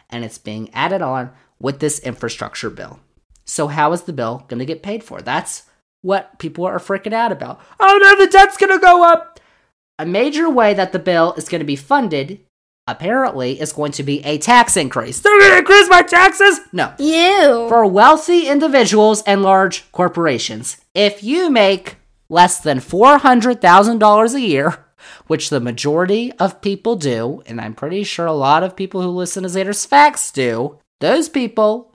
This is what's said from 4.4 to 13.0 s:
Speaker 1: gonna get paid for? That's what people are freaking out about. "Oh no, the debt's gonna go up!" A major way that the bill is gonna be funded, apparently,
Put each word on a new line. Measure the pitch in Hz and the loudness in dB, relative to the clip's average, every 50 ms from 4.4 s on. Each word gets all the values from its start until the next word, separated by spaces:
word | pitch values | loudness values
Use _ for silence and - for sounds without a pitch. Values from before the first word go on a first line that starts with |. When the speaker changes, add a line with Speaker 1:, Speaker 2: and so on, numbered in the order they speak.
| _ | _
Speaker 1:
gonna | - 120 120 131 | -14 -12 -12 -10
get | 151 160 - | -12 -12 -12
paid | - 202 220 220 - | -12 -12 -12 -12 -14
for? | - - 90 | -16 -20 -14
That's | 87 123 135 170 - - - - - _ _ _ _ _ _ _ | -10 -8 -8 -8 -8 -10 -14 -16 -18 _ _ _ _ _ _ _
what | - 185 196 190 - _ _ - | -6 -4 -4 -4 -6 _ _ -14
people | 170 156 - 170 175 | -14 -14 -10 -8 -8
are | 185 196 175 | -6 -6 -8
freaking | - - 196 196 - 214 220 | -8 -8 -8 -8 -6 -6 -4
out | 226 233 220 | -4 -4 -4
about. | 185 143 117 123 - - _ _ _ - | -6 -8 -12 -14 -16 -18 _ _ _ 0
"Oh | 415 381 403 403 | 4 4 6 8
no, | 403 392 403 392 381 | 8 8 8 6 6
the | 370 | 6
debt's | 381 392 403 392 - | 6 6 6 6 4
gonna | - - 381 381 359 | 0 0 0 2 4
go | 370 359 359 349 349 | 6 6 6 8 6
up!" | 339 330 330 - - _ _ _ _ _ _ _ _ _ _ _ _ _ - | 4 4 2 0 -6 _ _ _ _ _ _ _ _ _ _ _ _ _ -10
A | 156 | -8
major | 170 185 208 247 294 285 302 339 330 | -4 -2 -2 -2 -2 -2 -4 -2 -2
way | 262 240 220 208 196 | 0 2 2 2 0
that | 190 185 185 - | -2 -4 -4 -6
the | 175 | -6
bill | - 185 175 165 165 175 - | -4 -2 0 0 0 -2 -2
is | 156 - - | -6 -10 -8
gonna | 175 165 147 | -8 -8 -6
be | 147 139 | -6 -8
funded, | 139 - - 277 285 240 185 156 139 135 165 196 - _ _ _ _ _ _ _ _ _ | -8 -4 -2 -2 -2 -2 -2 -4 -6 -8 -8 -12 -20 _ _ _ _ _ _ _ _ _
apparently, | 127 135 - | -14 -12 -8